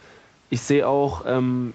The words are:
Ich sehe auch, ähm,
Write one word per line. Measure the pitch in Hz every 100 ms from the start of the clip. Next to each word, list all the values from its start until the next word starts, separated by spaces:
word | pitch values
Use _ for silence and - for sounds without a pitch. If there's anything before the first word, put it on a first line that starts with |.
| - - - _ -
Ich | 120
sehe | - 143 131
auch, | 139 143 85 -
ähm, | 127 127 127 123